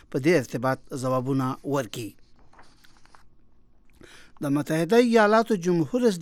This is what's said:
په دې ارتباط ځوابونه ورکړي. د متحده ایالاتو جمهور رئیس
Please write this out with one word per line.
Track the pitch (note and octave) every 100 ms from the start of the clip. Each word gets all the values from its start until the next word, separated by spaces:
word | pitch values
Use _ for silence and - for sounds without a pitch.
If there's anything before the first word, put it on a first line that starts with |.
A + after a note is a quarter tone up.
| -
په | D3
دې | C#3+ E3
ارتباط | A#2 B2+ B2+ C3 - C3+
ځوابونه | B2+ C3 B2+ C3+ C3 - -
ورکړي. | C#3 A2+ C3 G#2 - - - - - - _ - - - - - - - - _ _ - _ - - - -
د | D3 D3
متحده | C#3 D#3+ E3 A#3
ایالاتو | B3 A3+ G#3 A3 A3 G#3 F3
جمهور | F3 C#3+ B3
رئیس | A#3+ F3